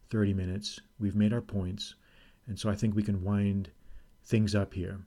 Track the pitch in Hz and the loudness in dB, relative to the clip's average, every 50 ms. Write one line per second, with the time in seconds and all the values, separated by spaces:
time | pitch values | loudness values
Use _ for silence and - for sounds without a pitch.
0 | - - - 110 104 101 98 95 92 90 92 101 104 - - - - _ _ - | -8 -2 0 2 2 4 2 0 0 -2 -4 -4 -6 -8 -12 -12 -18 _ _ -2
1 | 104 101 95 107 104 104 117 120 - - - 101 92 90 98 107 - - - _ | -2 0 2 4 4 4 4 0 -4 -2 -4 -2 -2 -2 -4 -6 -10 -12 -14 _
2 | _ _ _ - - - _ _ _ - 101 95 - 107 98 101 117 110 101 107 | _ _ _ -20 -20 -20 _ _ _ -10 -8 -4 -2 -2 0 2 0 2 2 2
3 | 104 - 101 92 90 101 101 101 101 101 98 98 95 - - - - - - - | 0 0 0 -2 0 0 2 2 2 2 2 0 -2 -6 -12 -20 -20 -16 -16 -16
4 | - _ - _ _ - 120 110 107 101 104 104 98 - - 92 87 92 95 98 | -18 _ -20 _ _ 0 2 2 4 4 2 0 0 0 -4 -6 -6 -6 -8 -10
5 | - | -14